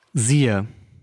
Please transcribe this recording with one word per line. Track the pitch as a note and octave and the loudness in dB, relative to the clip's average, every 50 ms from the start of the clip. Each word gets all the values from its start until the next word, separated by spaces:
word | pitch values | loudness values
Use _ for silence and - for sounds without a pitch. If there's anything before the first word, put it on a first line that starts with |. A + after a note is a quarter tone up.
| _ _ - | _ _ -6
Siehe, | D3 A2 A2+ C#3 D3 C#3 A#2+ G#2 G2 G2+ A2+ - - - _ _ - | -4 -2 0 2 2 2 2 0 -2 -4 -6 -12 -20 -20 _ _ -20